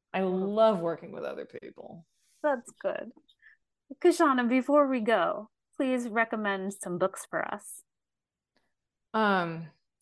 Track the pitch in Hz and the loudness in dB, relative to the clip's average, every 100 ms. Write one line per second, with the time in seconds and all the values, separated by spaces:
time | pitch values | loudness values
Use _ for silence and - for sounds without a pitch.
0 | _ 185 190 185 190 214 220 196 165 160 | _ -4 -2 -2 -2 4 4 4 -2 -6
1 | 170 - 65 - - - - - - 170 | -10 -10 -10 -8 -12 -14 -16 -18 -18 -18
2 | - _ _ _ 302 254 - - 190 - | -20 _ _ _ -2 -2 -6 -8 -6 -6
3 | 226 - _ _ - _ _ _ - 269 | -10 -18 _ _ -20 _ _ _ -20 2
4 | 359 339 311 254 240 254 247 294 277 262 | 2 4 4 4 2 2 4 4 4 2
5 | 214 214 170 180 - _ _ - 262 254 | 2 2 2 0 -8 _ _ -4 0 0
6 | 240 220 226 220 208 196 196 196 190 175 | -2 0 0 0 -2 -2 -4 -6 -6 -2
7 | 190 - - 170 - 208 - - _ _ | -2 -2 -8 -6 -4 -8 -12 -20 _ _
8 | _ _ _ _ _ _ _ _ _ _ | _ _ _ _ _ _ _ _ _ _
9 | _ 220 214 190 170 165 160 _ _ _ | _ 0 2 2 0 -6 -10 _ _ _